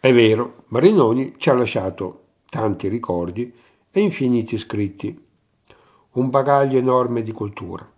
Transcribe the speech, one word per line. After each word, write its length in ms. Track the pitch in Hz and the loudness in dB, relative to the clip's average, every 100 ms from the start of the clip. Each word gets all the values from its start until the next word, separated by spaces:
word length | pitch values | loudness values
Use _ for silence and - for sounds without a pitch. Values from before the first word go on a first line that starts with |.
È 120 | 131 | 6
vero, 520 | 123 113 110 120 - _ | 6 6 4 -2 -10 _
Marinoni 640 | 113 165 214 120 120 147 - | 2 4 4 2 2 -4 -4
ci 120 | - | 0
ha 40 | |
lasciato 680 | 127 113 117 95 92 92 - _ _ _ | 2 0 -2 -6 -6 -12 -12 _ _ _
tanti 400 | - 110 95 98 | -6 -4 -4 -6
ricordi 640 | 110 - 87 85 95 120 - _ _ _ | -6 -6 -6 -6 -8 -10 -12 _ _ _
e 100 | - | -2
infiniti 580 | 208 - 131 123 113 110 | 0 0 0 0 -2 -8
scritti, 640 | - 107 101 98 104 - _ _ _ _ _ _ _ _ _ | -6 -6 -6 -6 -12 -12 _ _ _ _ _ _ _ _ _
un 180 | 123 127 | -4 0
bagaglio 480 | 135 135 139 139 131 | 0 2 2 4 2
enorme 440 | 127 127 123 117 | 2 2 0 -4
di 100 | 113 | -6
cultura 560 | 110 104 101 87 90 - | -8 -10 -10 -12 -14 -16